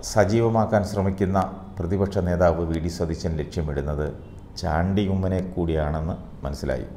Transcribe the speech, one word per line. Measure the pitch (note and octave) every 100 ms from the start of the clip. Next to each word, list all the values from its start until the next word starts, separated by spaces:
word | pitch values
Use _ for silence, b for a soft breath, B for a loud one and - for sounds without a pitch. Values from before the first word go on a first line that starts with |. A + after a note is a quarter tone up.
സജീവമാക്കാൻ | - A2 F#2+ A2+ A#2 A2+ G#2+ A2
ശ്രമിക്കുന്ന | G2 G2+ F#2+ F#2+ F#2+ G2 F#2 - -
പ്രതിപക്ഷ | - E2+ G2 G2 G2
നേതാവ് | F2 F2 F2+ E2 E2+
വി | E2
ഡി | E2
സതീശൻ | E2+ E2+ D#2+ F2+ D#2+
ലക്ഷ്യമിടുന്നത് | D2 - D#2 D2 C#2+ D2 D2+ - - - - -
ചാണ്ടി | F2 D#2 F#2 F#2+ G2+
ഉമ്മനെ | F#2+ F#2 F#2 F#2
കൂടിയാണെന്ന് | F#2 E2+ D#2 D2+ D#2 D#2+ - - -
മനസ്സിലായി. | C#2 C#2+ C#2+ C2 G1+